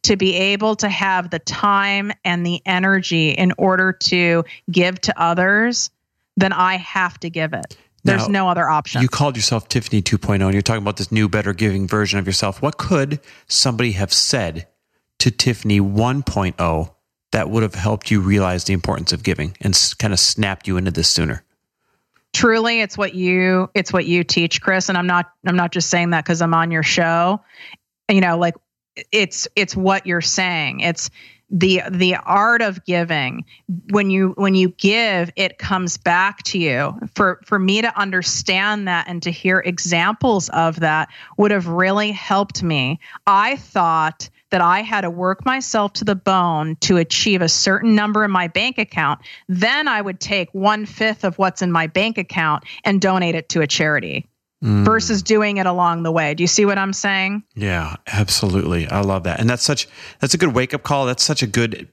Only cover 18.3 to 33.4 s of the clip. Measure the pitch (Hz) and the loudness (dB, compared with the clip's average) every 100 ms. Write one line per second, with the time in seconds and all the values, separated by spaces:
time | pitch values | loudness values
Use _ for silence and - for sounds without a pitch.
18.3 | 101 92 90 - 95 - 85 - 87 - | 2 2 -2 -2 -2 -2 -2 -2 -2 -2
19.3 | 87 - - 98 92 - - 110 95 - | -2 -6 -4 0 2 0 0 -2 2 0
20.3 | - 101 95 - 92 95 80 80 - 82 | 0 -2 -4 -2 -2 0 0 0 0 -2
21.3 | - _ _ _ _ _ _ _ _ _ | -4 _ _ _ _ _ _ _ _ _
22.3 | - 240 226 233 233 208 - 196 185 180 | 2 4 4 2 0 -2 -2 -4 -2 0
23.3 | 185 185 185 185 202 185 185 165 175 170 | 2 4 2 0 -2 0 -2 2 0 2
24.3 | - 170 - - 190 185 180 180 175 170 | 0 0 0 0 0 0 0 2 0 -2
25.3 | _ 185 180 175 180 165 180 170 165 147 | _ -2 0 0 -2 0 0 2 0 0
26.3 | 165 165 165 165 160 151 - 165 165 175 | 0 2 2 2 0 0 0 2 2 2
27.3 | 214 _ - - - _ _ - 196 180 | -2 _ -20 -20 -20 _ _ 0 4 4
28.3 | 170 170 - _ _ _ - - 214 196 | 2 0 -2 _ _ _ -20 -2 0 0
29.3 | - - - 190 196 190 196 180 175 160 | -4 -4 -2 -2 0 0 0 0 -2 -2
30.3 | - 180 170 139 - 170 165 - - - | -2 -2 -2 -4 -4 -4 -4 -10 -14 -20
31.3 | _ _ 190 185 180 - 185 185 180 - | _ _ 0 2 2 -2 0 0 0 0
32.3 | 190 220 233 220 185 - 175 170 156 127 | 2 4 2 0 -4 -4 -2 0 -2 -4
33.3 | 123 | -8